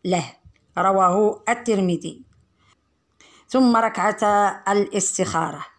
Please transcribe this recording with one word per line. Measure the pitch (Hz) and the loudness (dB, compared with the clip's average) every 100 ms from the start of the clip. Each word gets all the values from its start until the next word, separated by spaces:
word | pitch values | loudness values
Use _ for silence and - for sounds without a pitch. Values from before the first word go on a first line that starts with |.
له." | 185 180 135 - - _ _ - | -2 -4 -4 -16 -20 _ _ -2
رواه | 190 196 180 190 214 - - | 0 4 2 4 0 0 -4
الترمذي. | 240 240 202 185 170 - - - _ _ _ _ _ _ _ _ _ - _ _ | -4 -2 0 0 -2 -6 -16 -20 _ _ _ _ _ _ _ _ _ -20 _ _
ثم | 262 254 233 | 2 4 4
ركعتا | 226 220 196 208 208 208 202 - - | 0 0 -2 0 2 2 2 -2 -2
الاستخارة. | 202 202 202 175 - 180 165 165 156 - | 0 0 -2 -4 -4 -2 -2 -4 -8 -16